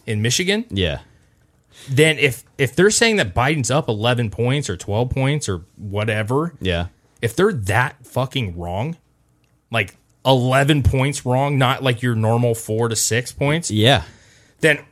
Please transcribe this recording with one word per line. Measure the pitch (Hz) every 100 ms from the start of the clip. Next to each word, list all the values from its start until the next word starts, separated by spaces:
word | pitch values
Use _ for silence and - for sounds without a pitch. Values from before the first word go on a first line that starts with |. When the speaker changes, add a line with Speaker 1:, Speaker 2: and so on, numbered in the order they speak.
| -
Speaker 1:
in | 104
Michigan, | 117 120 185 214 240
Speaker 2:
Yeah. | 98 85 67 - _ _ _ _ _ _ - -
Speaker 1:
then | 131 156 156
if, | 143 - - -
if | 135 -
they're | 202
saying | - 226 208
that | 110
Biden's | 101 131 160 120
up | 139 -
eleven | 107 117 123 110
points | - 120 143 131
or | 87
twelve | - 104 127
points | 135 131 147 -
or | 90 - -
whatever, | 101 101 110 107 104 135 170 -
Speaker 2:
Yeah. | 92 85 87 _ _ -
Speaker 1:
if | 113
they're | - 208
that | 151 98 107 135 - -
fucking | 123 127 135 101 85
wrong, | 85 92 143 170 _ _ _ _ _ _ -
like, | 117 101 - _ _ 131
eleven | 131 127 135 139 151
points | 117 131 139 139
wrong, | 123 127 143 139
not | 127 131
like | 131 120
your | 123
normal | 110 110 120 120
four | 113 - 110 117
to | 107
six | - 113 123
points, | - 139 160 -
Speaker 2:
Yeah. | 107 113 135 - - _ _ _ -
Speaker 1:
then | 160 147 -